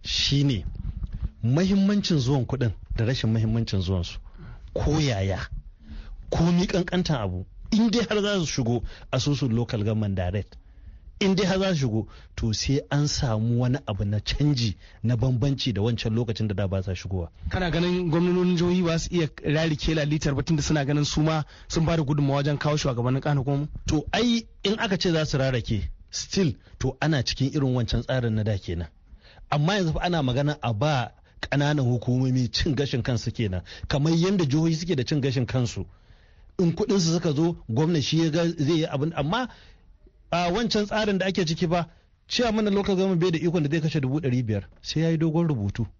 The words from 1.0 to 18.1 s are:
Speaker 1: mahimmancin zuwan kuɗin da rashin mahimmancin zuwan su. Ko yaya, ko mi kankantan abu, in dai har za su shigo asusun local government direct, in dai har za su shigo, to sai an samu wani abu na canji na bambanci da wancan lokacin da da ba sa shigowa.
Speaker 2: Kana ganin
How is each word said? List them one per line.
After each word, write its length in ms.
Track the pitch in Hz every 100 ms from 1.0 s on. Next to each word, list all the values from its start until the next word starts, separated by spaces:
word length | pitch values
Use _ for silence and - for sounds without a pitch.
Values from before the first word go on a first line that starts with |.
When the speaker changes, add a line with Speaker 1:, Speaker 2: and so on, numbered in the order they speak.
| - - - -
Speaker 1:
mahimmancin 760 | 113 139 190 196 196 208 - 156
zuwan 260 | 123 139 117
kuɗin 260 | 131 120 - - -
da 80 |
rashin 260 | 110 131 113
mahimmancin 480 | 110 110 113 113 98
zuwan 240 | 90 95
su. 140 | 85 - - - - - -
Ko 240 | - 156 156
yaya, 380 | 147 101 95 90 - - - - - - - - -
ko 140 | 165 170
mi 140 | 175 185
kankantan 500 | 185 180 180 180 143
abu, 300 | 101 90 92 - -
in 180 | 220 226
dai 120 | 233 220
har 120 | 208
za 160 | 202 202
su 60 | 151
shigo 360 | - 117 120 - - -
asusun 400 | 131 143 143 139
local 240 | 113 120 113
government 300 | 104 107 104 95
direct, 400 | 90 101 - - - - - - - -
in 140 | 196
dai 120 | 190 190
har 120 | 190
za 160 | 196
su 120 | 165 131
shigo, 200 | 107 104 - - -
to 160 | 117
sai 280 | 107 - 139 -
an 160 | 143 147
samu 540 | - 139 110 113 117
wani 180 | 123 135 -
abu 180 | 101
na 140 | 104 107
canji 540 | - - 147 139 117 - - -
na 140 | 113 123
bambanci 560 | 131 127 143 135 -
da 80 | 104
wancan 300 | 110 113 117
lokacin 340 | 110 113 110 107
da 60 |
da 120 | 98 98
ba 160 | 95
sa 100 | 95
shigowa. 340 | 90 92 95 85 - -
Speaker 2:
Kana 200 | 190 180
ganin 400 | 170 175 180 180